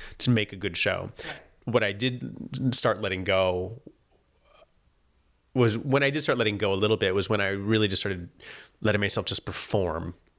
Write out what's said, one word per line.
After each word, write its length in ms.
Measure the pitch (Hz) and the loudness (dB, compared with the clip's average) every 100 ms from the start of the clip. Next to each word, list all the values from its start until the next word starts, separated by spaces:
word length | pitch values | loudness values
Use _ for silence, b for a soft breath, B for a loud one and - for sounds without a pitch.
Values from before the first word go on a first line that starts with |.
| B B | B B
to 120 | - | 2
make 220 | 117 104 | 2 0
a 40 | 98 | -6
good 200 | 95 82 | -6 -2
show. 340 | 104 92 90 - B B B _ | 0 -2 -6 -12 B B B _
What 180 | - 117 | 0 0
I 100 | 104 | 0
did 800 | 101 127 123 60 - - 131 131 | 0 -4 -4 -10 -12 -10 -4 0
start 260 | 123 120 101 | 2 0 0
letting 240 | 104 92 | -2 -4
go 560 | 92 95 92 90 92 117 - _ _ _ _ _ b b - _ _ _ _ _ _ _ _ | 0 2 2 0 -4 -10 -18 _ _ _ _ _ b b -20 _ _ _ _ _ _ _ _
was 240 | 127 117 110 | 2 2 2
when 240 | 139 135 | 0 2
I 80 | 139 | 2
did 120 | 147 | 0
start 160 | - 123 | 0 2
letting 200 | 107 104 | 2 2
go 140 | 101 | 0
a 20 | 98 | 2
little 200 | 107 110 | 2 4
bit 180 | 98 | 2
was 140 | 95 92 | 2 0
when 100 | 107 | 0
I 80 | 98 | 0
really 400 | 98 101 110 107 | -2 2 2 4
just 120 | 95 | 2
started 260 | 101 92 87 - B B B _ | 0 -4 -8 -16 B B B _
letting 200 | 107 101 | 0 2
myself 260 | 101 - 98 | 2 0 0
just 200 | - - | 0 -2
perform 680 | - - 107 90 80 85 85 _ | -8 -2 0 0 -2 -8 -12 _